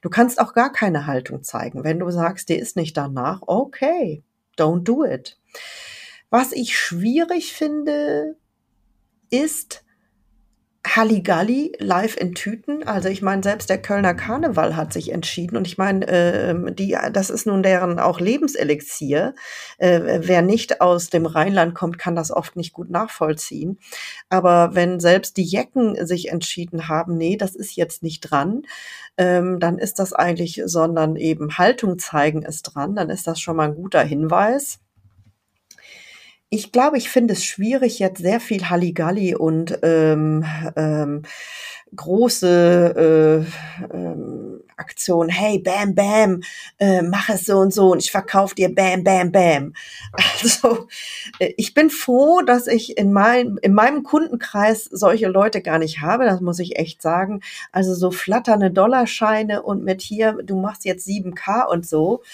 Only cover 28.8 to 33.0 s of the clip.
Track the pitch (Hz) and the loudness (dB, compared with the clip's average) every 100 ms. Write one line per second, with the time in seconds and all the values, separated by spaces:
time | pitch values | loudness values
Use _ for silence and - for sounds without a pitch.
28.8 | - - - - 180 180 180 180 170 175 | -18 -18 -12 0 2 2 2 0 0 -2
29.8 | 196 - 190 - 175 170 170 - 180 170 | -4 -4 -2 0 0 0 -4 -6 -4 0
30.8 | 165 165 156 156 160 156 151 - 185 262 | 0 2 0 0 -2 -2 -4 2 2 2
31.8 | 202 175 - 151 147 156 156 156 - 143 | -2 -4 -4 0 0 0 -8 -12 -12 -8
32.8 | 143 202 | -6 -4